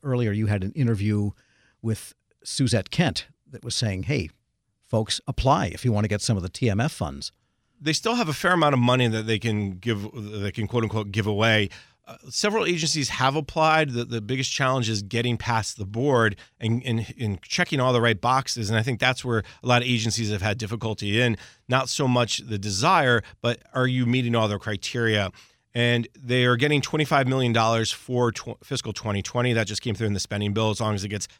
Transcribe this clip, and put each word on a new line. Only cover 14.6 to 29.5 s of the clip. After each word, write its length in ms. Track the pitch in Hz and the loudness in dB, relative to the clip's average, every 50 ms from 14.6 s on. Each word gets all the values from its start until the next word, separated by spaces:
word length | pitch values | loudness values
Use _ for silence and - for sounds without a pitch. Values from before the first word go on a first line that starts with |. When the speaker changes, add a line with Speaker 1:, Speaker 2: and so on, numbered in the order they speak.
| 143 131 131 131 120 110 | 0 0 2 0 0 0
Speaker 2:
is 140 | 113 104 101 | -2 -2 -4
getting 340 | 98 - 117 120 123 120 | -4 -2 -2 0 0 0
past 400 | 107 - - 120 113 107 - - | -2 0 0 0 0 0 -2 -6
the 80 | - 110 | -8 -10
board 520 | 95 104 110 127 147 135 120 113 107 98 - - - _ - | -8 -4 -2 0 2 4 4 4 4 2 -2 -8 -18 _ -6
and, 240 | - 110 113 120 127 | -2 -2 -2 0 -2
and, 320 | 131 117 113 113 - - - | -2 -2 -2 -4 -6 -8 -6
and 220 | 123 107 101 92 - | -4 -4 -4 -4 -6
checking 360 | - - - 180 - - 139 | -4 -4 -2 -2 0 0 0
all 140 | 127 127 123 | 2 2 2
the 80 | 120 | 4
right 180 | 113 117 113 95 | 4 2 2 2
boxes. 520 | - 120 127 131 131 - - 120 113 98 | 2 2 2 2 0 -2 -4 -4 -2 0
And 80 | 113 110 | 2 2
I 40 | 110 | 2
think 180 | 127 127 110 | 0 0 0
that's 220 | - 127 131 - - | 2 2 0 0 -2
where 200 | 127 117 110 98 - - - - | -2 0 0 -2 -4 -8 -6 0
a 40 | |
lot 160 | 120 123 120 120 | 2 4 4 4
of 60 | 127 | 2
agencies 420 | 123 117 110 117 104 - 117 104 | 0 0 0 0 -2 -2 -2 -2
have 120 | 107 98 87 | -2 -2 -2
had 140 | 110 101 | -2 -2
difficulty 640 | - 113 98 113 113 110 113 107 - - 101 101 113 | -2 -4 -6 -6 -6 -4 -6 -6 -4 -4 -2 0 2
in, 160 | 123 123 113 95 - - - _ _ - | 2 2 2 0 -4 -12 -20 _ _ 0
not 220 | 123 131 131 123 | 0 0 0 0
so 180 | - - 147 131 | -2 0 0 2
much 300 | 123 123 120 107 - - | 2 2 2 0 -2 -4
the 200 | - 117 110 101 | -6 -6 -8 -6
desire, 640 | 98 104 98 92 117 165 190 175 147 127 123 113 104 - - - - | -4 -4 -2 0 2 4 4 4 6 4 4 2 2 -2 -8 -4 -4
but 180 | 117 120 - _ _ - | -2 -2 -4 _ _ -2
are 120 | 135 127 | 0 0
you 200 | 127 127 127 127 | 2 2 2 2
meeting 280 | 117 123 131 127 117 117 | 2 2 2 2 0 2
all 140 | 117 110 107 | 2 2 0
their 100 | 104 101 | 0 -4
criteria? 720 | - - 107 98 - - - 131 117 110 107 104 101 92 - - - _ _ _ _ _ - | -4 -6 -6 -6 -6 -6 -4 0 0 2 2 2 0 -2 -4 -10 -18 _ _ _ _ _ -2
And 320 | 120 120 120 120 120 117 - _ | 0 2 2 2 2 0 -2 _
they 300 | - 135 120 127 127 123 | -12 -4 0 2 4 4
are 120 | 123 123 | 4 4
getting 260 | 117 135 147 151 143 127 | 4 4 2 2 2 0
twenty-five 440 | - - 151 156 139 156 147 135 | 0 0 -2 0 2 2 2 4
million 280 | 127 131 131 127 120 117 | 2 2 2 2 2 4
dollars 360 | 113 113 113 117 113 113 - | 4 2 2 2 2 0 -2
for 400 | - - - - 127 123 123 117 | -4 -6 -6 -4 0 2 2 2
tw-, 280 | 113 - - - 117 - - | 0 -2 -6 -12 -14 -16 -10
fiscal 300 | - 143 127 - - 104 | -8 -6 -6 -6 -6 -8
twenty 300 | - - 110 101 101 90 | -6 -4 -2 -2 -2 -2
twenty. 320 | - - 120 120 123 | -2 -2 0 0 2